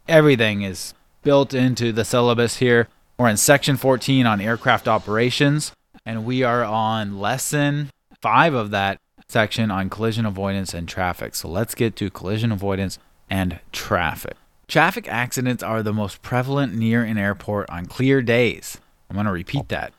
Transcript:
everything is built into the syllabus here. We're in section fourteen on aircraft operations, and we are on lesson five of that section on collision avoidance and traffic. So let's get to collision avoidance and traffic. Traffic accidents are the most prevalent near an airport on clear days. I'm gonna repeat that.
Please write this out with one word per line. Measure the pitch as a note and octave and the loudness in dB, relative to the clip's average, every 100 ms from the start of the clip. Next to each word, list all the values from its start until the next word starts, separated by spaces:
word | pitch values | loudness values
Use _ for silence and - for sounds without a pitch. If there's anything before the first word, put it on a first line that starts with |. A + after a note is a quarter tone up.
| - | 2
everything | D#3+ D3+ B2 A2 G2+ | 6 6 6 2 0
is | G2 F#2 - - _ _ | -4 -8 -12 -16 _ _
built | C#3+ C#3 C#3 | 2 4 4
into | C3 B2+ A#2 A#2 | 2 2 2 0
the | A2 G#2 | 0 0
syllabus | B2+ A#2+ A#2 A#2+ - | 2 4 2 0 2
here. | B2 A#2+ A2+ _ _ - | 4 4 2 _ _ 0
We're | A#2+ | 2
in | G#2 | 4
section | - C#3 - C3 | 4 4 4 0
fourteen | C3 B2+ - C3 A#2+ | 2 2 2 4 4
on | G#2 | 2
aircraft | G#2 A#2 C3 A2 A#2+ | 0 0 2 2 2
operations, | G#2+ - G#2+ A#2+ - C#3+ D3+ - - _ _ - | 0 0 0 0 2 2 2 -2 -12 _ _ -10
and | A2+ A2+ | -8 -4
we | B2+ | 0
are | B2+ A#2+ | 0 0
on | A2 A2 A2 A2 G#2 G2 | 0 0 0 -2 -4 -4
lesson | G#2 C3 - D3 C#3+ C#3+ C#3+ - _ _ | -4 -4 -2 0 0 -2 -6 -12 _ _
five | A2+ A#2+ E3 C3 | 2 4 4 2
of | G#2 | -2
that | G#2 G2 F#2+ _ _ - | 0 -2 -4 _ _ -4
section | A#2+ G#2+ - A2 | 0 0 0 -2
on | F#2+ F#2+ | -2 -4
collision | - A2+ A2 A2 | -4 -4 -2 -4
avoidance | F#2+ G2 G2 F#2 | -2 -4 -4 -6
and | E2+ E2+ | -8 -8
traffic. | - F2+ E2+ A#1 - | -4 -4 -4 -8 -10
So | D#2+ | -6
let's | F2+ A#2 - | -4 -4 -2
get | A#2 - | -2 -2
to | G2+ | -6
collision | - F2+ G#2+ A#2 | -6 -6 -2 -2
avoidance | G2+ G2 F#2+ F#2+ - _ _ - | -2 -2 -2 -4 -6 _ _ -6
and | F#2+ F#2 D#2 - | -2 -2 -4 -10
traffic. | - - F#2 D#2+ - - - _ _ - | -10 -2 0 0 -4 -10 -14 _ _ -2
Traffic | D#3+ E3 E3+ - | 2 2 0 -6
accidents | A2 A#2+ - B2+ A#2+ | -6 -4 -4 -2 -2
are | F#2 A2+ | -4 -2
the | G#2+ | -2
most | G#2+ G#2 - | -2 -4 -8
prevalent | - B2 B2+ C#3 C3+ | -4 -2 0 0 -2
near | A2+ A2+ A#2 | 0 0 0
an | A2+ A2 | 0 -2
airport | G2+ G2+ - G#2 - | -2 -2 -4 -4 -4
on | F2 F2+ | -8 -8
clear | - C3 C3+ | 0 2 4
days. | A#2+ A#2 A#2 D#2 - - _ _ - | 4 2 2 -2 -10 -16 _ _ -10
I'm | F#2+ | -4
gonna | G#2 | -2
repeat | F2 F2+ C#3 - | -4 -4 -6 -4
that. | D#2 - | -6 -8